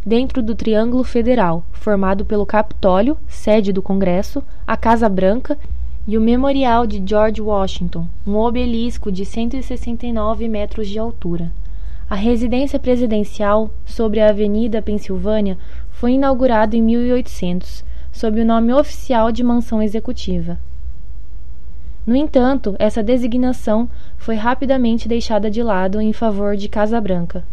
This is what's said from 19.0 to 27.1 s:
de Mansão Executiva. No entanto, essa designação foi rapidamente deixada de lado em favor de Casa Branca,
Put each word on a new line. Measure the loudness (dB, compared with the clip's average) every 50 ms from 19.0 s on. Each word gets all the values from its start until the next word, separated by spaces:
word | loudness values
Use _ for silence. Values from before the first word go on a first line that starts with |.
| -2 0 2 2 2 2
de | 2 0 0
Mansão | 2 2 0 0 0 0 0
Executiva. | 0 0 0 -2 -2 -2 -2 -2 -2 -2 -2 -2 -2 -2 -2 -4 -4 -4 -4 -4 -4 -4 -4 -4 -4 -4 -4 -4 -4 -4 -4 -4 -4 -4 -4 -4 -4 -4 -4 -4 -4 -4 -4 -4 -2
No | 0 2
entanto, | 2 2 2 2 2 4 2 2 0 0 -2 -2 0
essa | 0 0 0 0
designação | 0 0 2 0 0 0 0 0 0 0 0 0 0 0 2 2 0 0 -2 -2 -2 -2 -2 -2
foi | -2 -2 -2
rapidamente | 0 0 0 0 0 0 0 0 2 2 2 0 0 0 0
deixada | -2 -2 0 0 0 0 0 0
de | 0 0 0
lado | 0 0 0 0 0 0 0
em | 0 0 0
favor | 0 0 0 0 0 0 0 -2
de | -2 -2 -2
Casa | -2 0 0 0 0 0
Branca, | 0 0